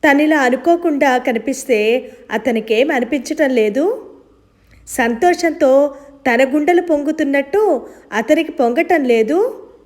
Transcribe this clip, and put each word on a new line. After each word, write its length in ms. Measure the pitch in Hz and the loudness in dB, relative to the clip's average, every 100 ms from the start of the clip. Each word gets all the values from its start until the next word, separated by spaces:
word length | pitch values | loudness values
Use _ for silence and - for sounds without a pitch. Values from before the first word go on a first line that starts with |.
| 311 | 2
తనిలా 280 | 285 302 311 | 2 4 2
అనుకోకుండా 800 | 254 254 330 339 339 285 285 254 | 2 0 0 0 0 0 0 0
కనిపిస్తే 920 | 254 226 214 262 - 226 214 247 254 - - | 0 -4 -4 -8 -2 0 2 -2 -4 -20 -8
అతనికేం 600 | 220 220 226 214 220 285 | -4 -2 -2 -2 0 2
అనిపించటం 600 | 285 240 294 - 311 294 | 0 -2 -4 -6 -2 0
లేదు. 600 | 254 214 208 339 508 - - _ _ _ _ _ _ - | 2 0 0 -2 -2 -10 -20 _ _ _ _ _ _ -14
సంతోషంతో 1040 | - 233 233 359 339 339 294 277 269 285 277 - | -4 -2 2 2 2 -2 0 4 4 2 -2 -20
తన 440 | - - 233 262 | -8 -2 0 2
గుండెలు 280 | 294 294 349 | 0 2 0
పొంగుతున్నట్టు 1040 | 339 302 285 311 294 277 277 403 415 277 - - - | 2 -2 -2 -4 -2 -2 -2 0 0 -2 -6 -20 -10
అతనికి 400 | 208 220 311 320 | -8 0 0 0
పొంగటం 520 | - 240 247 339 349 | -2 -2 0 0 0
లేదు. 640 | 262 233 220 311 480 - - - | 2 0 2 0 -2 -4 -20 -20